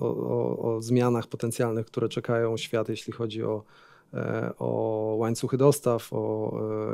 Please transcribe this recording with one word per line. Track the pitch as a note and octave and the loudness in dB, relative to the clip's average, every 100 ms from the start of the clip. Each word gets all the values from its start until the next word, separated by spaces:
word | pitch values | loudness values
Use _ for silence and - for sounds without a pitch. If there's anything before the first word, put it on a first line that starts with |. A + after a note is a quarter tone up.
o, | A#2+ | -2
o, | A#2+ A#2+ A#2+ A#2+ B2 A#2 A2+ | -2 -2 0 0 0 -2 -2
o | |
zmianach | A2+ B2 B2 A#2+ A2 | 2 4 4 2 -2
potencjalnych, | - A#2 - A#2 A2+ A2+ | -4 -4 0 0 0 -2
które | - A2+ | -2 -2
czekają | - - A#2 A#2 A2+ | -2 0 2 2 0
świat, | - A#2 A2 | -2 -2 -2
jeśli | A2+ - | -4 -6
chodzi | A2+ A#2 A2 | -6 -4 -2
o, | A2 G#2+ - - - - _ | -2 -4 -6 -20 -20 -20 _
e, | - - A2+ A#2 - | -6 -4 -2 -4 -4
o | B2 A2+ A2+ A2 A2 A2 | -2 0 0 0 0 0
łańcuchy | A2+ A#2 B2 B2+ | 0 0 0 6
dostaw, | C#3+ C#3 B2 A#2 - | 6 6 2 0 -2
o, | A#2 A2 A2 A2 A2 G#2+ G#2+ G#2+ | -4 -2 -2 -2 -2 -4 -2 -2